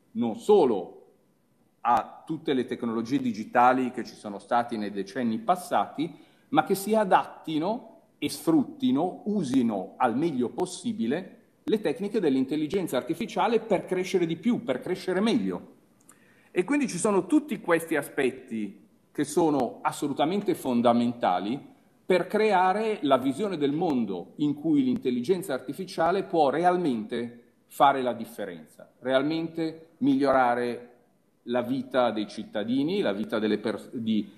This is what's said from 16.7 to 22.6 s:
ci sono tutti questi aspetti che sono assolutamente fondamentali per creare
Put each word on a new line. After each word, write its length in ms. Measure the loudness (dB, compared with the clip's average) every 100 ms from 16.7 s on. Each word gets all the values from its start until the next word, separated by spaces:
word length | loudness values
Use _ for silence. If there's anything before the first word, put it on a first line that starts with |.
| 0 0
ci 100 | -2
sono 280 | 2 2 4
tutti 340 | 2 2 -6
questi 360 | 2 0 2 -2
aspetti 880 | -2 0 0 -2 -8 -6 -6 -10 -20 _ _
che 120 | -4 0
sono 540 | 2 4 2 0 -2
assolutamente 760 | -6 -4 -4 0 0 0 -2 -2
fondamentali 1160 | 0 4 4 4 2 0 0 0 -2 -6 -10 -20 _ _ 0
per 220 | 0 2
creare 720 | 0 2 4